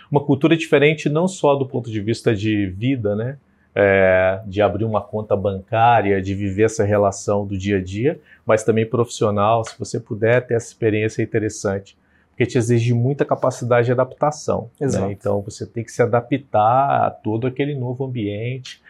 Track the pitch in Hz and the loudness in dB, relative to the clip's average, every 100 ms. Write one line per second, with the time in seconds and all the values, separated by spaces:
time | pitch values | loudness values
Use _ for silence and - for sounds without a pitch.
0 | - 147 - 139 160 160 165 147 147 156 | -4 -2 0 0 2 2 2 4 4 2
1 | - 147 185 185 147 139 131 127 117 110 | 0 0 0 0 2 2 0 -6 -6 -6
2 | 104 113 - 113 107 107 98 92 120 135 | -4 -2 0 0 0 0 -2 -2 -2 -2
3 | 104 104 120 139 _ _ _ - 101 98 | -2 -2 -4 -8 _ _ _ 2 4 6
4 | 95 92 92 95 - 95 104 98 113 107 | 6 4 2 0 -6 0 0 2 -2 -2
5 | - 107 107 104 98 95 95 110 120 120 | -4 -8 -2 -2 -2 -6 -4 2 4 4
6 | 98 98 95 98 101 95 110 - 101 104 | 2 0 0 -4 -4 0 0 2 0 2
7 | 101 - - 101 101 98 95 101 92 98 | 2 0 -2 -2 -2 -6 0 -2 -2 -2
8 | 127 - _ _ - 110 - 113 113 123 | -2 -4 _ _ 0 2 4 0 0 0
9 | 117 - 110 104 101 117 110 - 104 117 | -2 0 0 2 2 2 -2 -10 -8 -8
10 | - 110 110 123 123 117 - - 117 107 | -8 -4 2 2 2 -4 -4 -2 0 0
11 | 110 - 110 113 107 107 107 98 98 _ | -2 -2 -2 -2 -2 -4 -4 -4 -6 _
12 | _ _ _ _ 131 131 110 120 117 120 | _ _ _ _ 0 2 2 2 2 2
13 | 120 143 147 135 131 127 123 120 120 127 | 0 0 -2 0 -2 -2 0 2 2 0
14 | 127 - 147 147 - 92 104 _ 139 92 | -2 0 -4 -2 -4 -4 -4 _ -2 -2
15 | 95 101 104 101 101 - 110 - 113 - | -2 -4 -4 -4 -4 -12 -12 -10 -12 0
16 | 117 110 - 139 - 107 107 127 139 127 | 2 2 0 -4 -2 2 4 4 2 2
17 | 107 - 107 113 127 127 143 143 123 127 | 0 -2 -4 -2 -4 -4 -4 -4 -6 -6
18 | 135 123 101 101 117 131 127 - _ | -6 -4 -6 -6 -6 -8 -12 -20 _